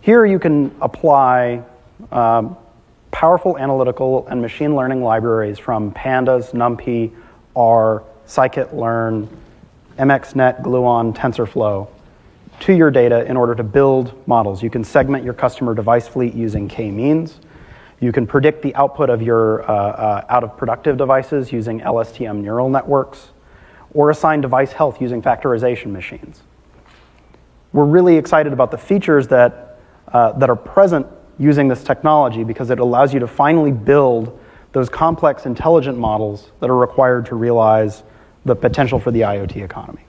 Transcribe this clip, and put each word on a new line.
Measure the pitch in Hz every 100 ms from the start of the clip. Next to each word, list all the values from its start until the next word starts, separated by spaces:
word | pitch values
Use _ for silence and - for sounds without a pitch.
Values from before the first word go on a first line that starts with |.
Here | - 233 214
you | 190
can | 175 147 135 -
apply, | - - 165 139 127 127 120 120 117 - _ _ -
um, | 123 113 113 110 180 _ _ _ _ _
powerful | - 160 175 196 143
analytical | 135 135 127 123 131 131 123
and | 123
machine | 117 - 151 143
learning | 131 131
libraries | 120 113 117 113 104 104
from | - 113 104
Pandas, | - 135 131 127 127 120
NumPy, | 120 120 117 - 120 113 - - _ _ -
R, | 117 113 110 107 - - -
Scikit-learn, | - 131 - 127 139 113 117 113 110 107 - - _ - _ _ -
M | 135
X | 135 - 135
net, | 127 127
Gluon, | 127 127 123 117 117 107
TensorFlow | 127 113 113 - 107 98 104 - - _ _ _ - -
to | -
your | 185 160
data | 127 120 120 -
in | 127
order | 120 117
to |
build | 110 135 139 131 120 - -
models. | 117 104 95
You | 117
can | 117
segment | 110 143 135 135
your | 123
customer | 117 127 - 123 113
device | 110 120 -
fleet | 131 120
using | 113 113 104 101
k-means. | - 110 101 135 156 160 - - - - - - _
You | 123
can | 123 113
predict | 143 147 151
the | 143 131
output | 139 - 135
of | 113
your, | 113 113 110 110 -
uh, |
uh, | 107 101 - 110 101 -
out | 123
of | 113 -
productive | 120 120 156 131
devices | 135 135 131 143 123
using | 120 110 113
L | 120 117
S | 113
T | - 117
M | 104
neural | 101 117 131
networks, | 135 - 143 131 - - _ _ - - - -
or | 151 147
assign | 151 160 156
device | 135 131 135
health | - 151 -
using | 123 113
factorization | 127 117 139 117 123 120 107
machines. | 95 90 - - - _ _ _ _ _ _ _ _ _ _ _ _ _
We're | 147 147
really | 170 180 165
excited | - 160 147
about | 135 123
the | 135
features | - 202 180 147 123
that, | 127 123 - - - _ _ -
uh, | 120 113
that | 127 131
are | 117
present | - - 196 160 131 - - -
using | 143 143 135
this | 123
technology | - - 156 151 131 113
because | 113 113 123
it | 123
allows | 123 120 139
you | 135
to | 120
finally | - 143 165 151
build | 123 110 143 135 117 113 - - - _
those | 135 127
complex, | - 160 165 156 135 135
intelligent | 120 160 165 139 123
models | 113 107 107 104 - _
that | 120
are | 127
required | 123 - 127 123 117
to | 117
realize | 117 117 110 110 107 - - - _ _ -
the | 120
potential | 156 - 127 123
for | 127
the | 117
I | 104 101
O | 95
T | 107
economy. | 95 - - -